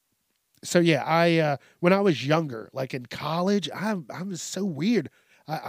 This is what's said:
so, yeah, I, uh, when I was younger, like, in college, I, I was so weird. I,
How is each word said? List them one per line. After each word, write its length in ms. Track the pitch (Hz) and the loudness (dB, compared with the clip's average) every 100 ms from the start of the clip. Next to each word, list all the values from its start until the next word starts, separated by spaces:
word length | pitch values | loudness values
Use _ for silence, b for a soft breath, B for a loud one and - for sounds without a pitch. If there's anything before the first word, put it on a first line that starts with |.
| _ _ _ _ _ _ | _ _ _ _ _ _
so, 160 | - 180 | -2 2
yeah, 240 | 170 143 | 4 2
I, 340 | 131 165 170 165 | 2 2 4 4
uh, 180 | 151 139 b b | 2 -2 b b
when 120 | 170 | 4
I 80 | 196 | 4
was 260 | 202 131 131 | 4 2 2
younger, 420 | 156 156 113 101 | 2 0 -8 -12
like, 220 | 131 135 | -8 -8
in 120 | 139 123 | -8 -10
college, 600 | - 143 165 180 202 151 | -8 -6 -2 0 0 -2
I, 220 | 123 202 202 127 | -6 -4 -4 -8
I 100 | 143 | -10
was 200 | 190 180 | -10 -10
so 220 | - - | -10 -6
weird. 460 | 196 143 185 226 127 b b b - | -6 -2 0 2 0 b b b -10
I, 120 | 156 | -8